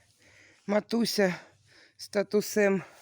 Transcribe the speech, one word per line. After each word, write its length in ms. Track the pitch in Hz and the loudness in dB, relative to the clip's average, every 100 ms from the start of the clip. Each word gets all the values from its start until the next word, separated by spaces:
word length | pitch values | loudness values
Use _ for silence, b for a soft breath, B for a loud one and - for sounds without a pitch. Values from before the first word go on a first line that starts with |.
| B B b b b b - | B B b b b b -2
матуся 680 | 202 - 233 214 - 190 170 B _ _ b b b | -2 -2 -2 -2 2 0 0 B _ _ b b b
з 120 | - | -6
татусем 760 | 208 190 208 - 214 202 190 B B | -4 0 -2 0 2 2 2 B B